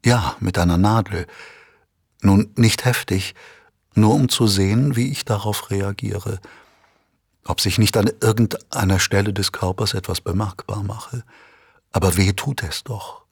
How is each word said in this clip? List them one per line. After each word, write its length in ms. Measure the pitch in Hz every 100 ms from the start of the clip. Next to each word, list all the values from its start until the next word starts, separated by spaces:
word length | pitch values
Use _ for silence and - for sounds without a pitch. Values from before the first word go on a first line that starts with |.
Ja, 320 | 120 120 87 -
mit 180 | 98 90
einer 180 | 87 87
Nadel. 500 | 101 113 101 87 87 - - - _ _ _ _ _ _
Nun, 300 | 101 98 104 -
nicht 280 | 110 -
heftig, 500 | 127 120 - 95 - - - - _ _ _
nur 200 | - 107
um 140 | 143 127
zu 180 | - 113
sehen, 500 | 98 98 110 143 117
wie 140 | 131
ich 140 | 139
darauf 460 | - 104 104 101 -
reagiere, 680 | 98 98 101 107 98 - 98 - - _ _ _ _ _ _ _ _
ob 160 | - -
sich 180 | 101 101
nicht 180 | 107 113
an 140 | 107 -
irgendeiner 800 | 113 110 113 - - - 95 95
Stelle 340 | - 98 101
des 200 | 98 95
Körpers 420 | - 92 92 107
etwas 260 | 95 - 90
bemerkbar 640 | - 90 107 95 - 101
mache. 420 | 101 107 - 123 - - - _ _ _ _
Aber 260 | - 95 85
weh 160 | 95
tut 300 | 98 - 131
es 220 | 80 -
doch. 400 | - 110 - - _